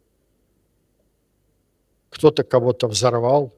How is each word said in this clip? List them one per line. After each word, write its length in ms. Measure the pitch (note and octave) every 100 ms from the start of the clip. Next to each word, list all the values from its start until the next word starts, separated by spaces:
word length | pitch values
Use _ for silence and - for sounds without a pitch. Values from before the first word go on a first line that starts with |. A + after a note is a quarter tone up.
| _ _ _ _ _ _ _ _ _ _ _ _ _ _ _ _ _ _ _ _ _
кто-то 340 | - D3+ D3
кого-то 440 | - C3 B2 B2 A#2
взорвал. 680 | G#2 A#2+ A#2 A#2+ C#3+ C3